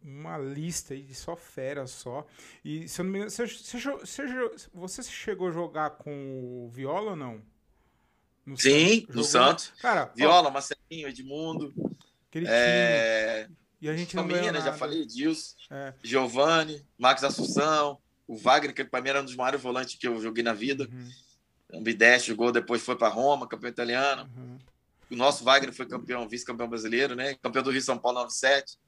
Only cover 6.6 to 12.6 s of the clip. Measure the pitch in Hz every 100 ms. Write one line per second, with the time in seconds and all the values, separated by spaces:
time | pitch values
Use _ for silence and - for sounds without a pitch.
6.6 | 120 120 135 170 214 170 131 110 107 _
7.6 | _ _ _ _ _ _ _ _ - 131
8.6 | 135 147 170 226 - 120 110 127 131 -
9.6 | - - 240 196 120 117 151 175 151 139
10.6 | - - _ 165 143 123 131 147 160 160
11.6 | 147 - 151 - _ _ _ 160 170 117